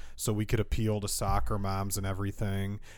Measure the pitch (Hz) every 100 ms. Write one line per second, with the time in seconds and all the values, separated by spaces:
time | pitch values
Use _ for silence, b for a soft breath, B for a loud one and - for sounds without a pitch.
0 | b b - 107 107 110 107 - 110 107
1 | 98 - 101 98 - 104 98 98 98 101
2 | 98 95 101 98 107 98 98 104 b